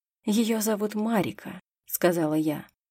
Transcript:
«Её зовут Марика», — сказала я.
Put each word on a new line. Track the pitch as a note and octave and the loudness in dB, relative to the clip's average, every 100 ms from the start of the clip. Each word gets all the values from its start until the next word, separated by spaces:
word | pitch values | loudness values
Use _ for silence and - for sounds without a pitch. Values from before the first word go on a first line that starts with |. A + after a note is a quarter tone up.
| _ _ | _ _
«Её | - G#3 A3 A3 | 0 2 2 0
зовут | G#3 G#3 G#3 | 0 -2 -2
Марика», — | G#3+ A3 A3+ D#3+ - - F#3 _ _ - | -2 0 0 0 -4 -14 -14 _ _ -10
сказала | - F3+ E3+ D3+ | 0 2 2 2
я. | D#3 D#3 D3 - _ _ | 2 0 -2 -8 _ _